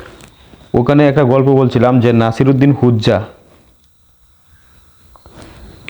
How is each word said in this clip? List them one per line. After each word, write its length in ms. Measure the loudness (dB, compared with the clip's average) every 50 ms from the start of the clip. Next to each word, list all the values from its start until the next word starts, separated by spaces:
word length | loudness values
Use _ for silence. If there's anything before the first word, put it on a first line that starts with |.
| -20 -20 -20 -20 -20 -20 _ _ _ _ -20 -20 -12 -6 -4
ওখানে 340 | -2 -2 0 0 0 0 0
একটা 160 | 0 0 0
গল্প 240 | 0 0 0 0 0
বলছিলাম 520 | 0 0 0 0 0 0 0 0 0 2
যে 120 | 0 2 0
নাসিরুদ্দিন 600 | 0 0 -2 -2 -2 0 0 0 2 0 0 0
হুজ্জা 520 | 0 0 0 0 0 -2 -2 -2 -2 -4 -8 -16 _ _ _ _ _ _ _ _ _ _ _ _ _ _ _ _ _ _ _ _ _ _ _ _ _ _ _ _ _ _ _ _ _ _ _ -20 -20 -20 -20 -20 -20 -20 -20 -20 -20 -20 -20 -20 -20 -20